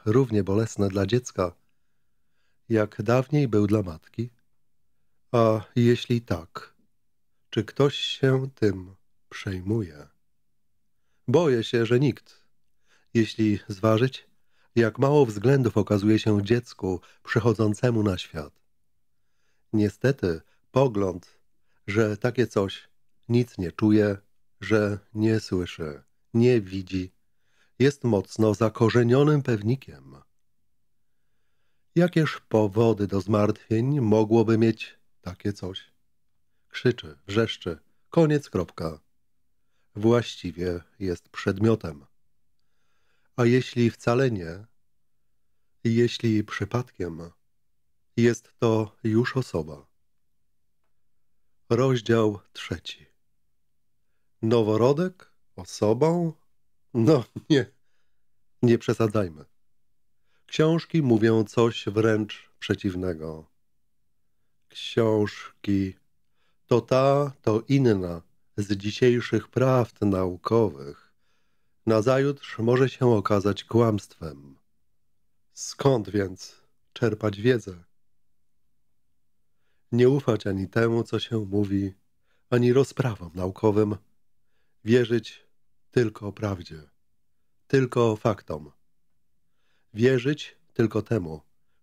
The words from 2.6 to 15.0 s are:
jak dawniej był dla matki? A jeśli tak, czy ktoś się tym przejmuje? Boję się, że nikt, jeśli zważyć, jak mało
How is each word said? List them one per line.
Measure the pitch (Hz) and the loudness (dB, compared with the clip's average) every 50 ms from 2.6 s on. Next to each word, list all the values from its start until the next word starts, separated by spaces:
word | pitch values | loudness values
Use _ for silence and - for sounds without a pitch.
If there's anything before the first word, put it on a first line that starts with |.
| _ - | _ -2
jak | 113 107 104 101 - - | 0 0 0 0 -4 -6
dawniej | 104 113 123 131 127 - 151 147 143 | -2 0 2 2 2 0 0 0 0
był | 117 107 104 104 | 2 2 2 2
dla | 101 107 110 | 2 2 0
matki? | 101 87 78 78 _ _ - - 117 123 _ _ _ _ _ _ _ _ _ _ _ _ _ _ _ _ _ _ _ - | -2 -4 -8 -14 _ _ -10 -10 -10 -10 _ _ _ _ _ _ _ _ _ _ _ _ _ _ _ _ _ _ _ 0
A | - 120 113 110 110 113 - - - | 2 4 4 4 2 0 -2 -4 0
jeśli | 123 120 120 120 - - - 123 117 | 2 4 4 2 2 0 -4 -4 -4
tak, | 117 - 98 82 80 - - - - - _ _ _ _ _ _ _ _ _ _ _ _ _ _ _ - | -2 -4 -6 -6 -8 -12 -16 -18 -18 -18 _ _ _ _ _ _ _ _ _ _ _ _ _ _ _ -8
czy | - 113 104 | -4 -4 -4
ktoś | - - - 139 143 - | -4 0 0 0 0 0
się | - - - - - 135 131 131 131 135 135 - | -2 -6 -6 -4 -2 0 0 0 0 -2 -6 -4
tym | - 110 104 92 95 90 92 95 _ _ _ _ _ _ - | -2 0 0 0 -2 -8 -16 -20 _ _ _ _ _ _ -20
przejmuje? | - - - 104 95 90 87 98 110 117 101 82 73 71 69 - _ _ _ _ _ _ _ _ _ _ _ _ _ _ _ _ _ _ _ _ _ _ _ | -16 -12 -10 -8 -8 -6 -4 -4 -4 -4 -4 -6 -10 -18 -20 -20 _ _ _ _ _ _ _ _ _ _ _ _ _ _ _ _ _ _ _ _ _ _ _
Boję | - 120 160 175 147 127 113 110 | 0 2 2 4 2 2 0 -2
się, | - - 117 117 | 0 0 0 0
że | 104 123 123 | 2 2 2
nikt, | 147 131 101 - _ _ - _ _ _ _ _ _ _ _ _ _ _ _ _ _ _ - | 2 0 -2 -4 _ _ -20 _ _ _ _ _ _ _ _ _ _ _ _ _ _ _ 0
jeśli | 117 107 - - - 110 107 101 95 - | 0 0 0 0 -2 0 0 0 -2 -4
zważyć, | - 101 95 101 110 110 110 131 131 - - - _ _ _ _ _ _ _ _ _ - | -10 -8 -2 2 2 2 2 0 -2 -4 -8 -20 _ _ _ _ _ _ _ _ _ 0
jak | 120 117 110 - | 2 2 2 0
mało | 123 | 0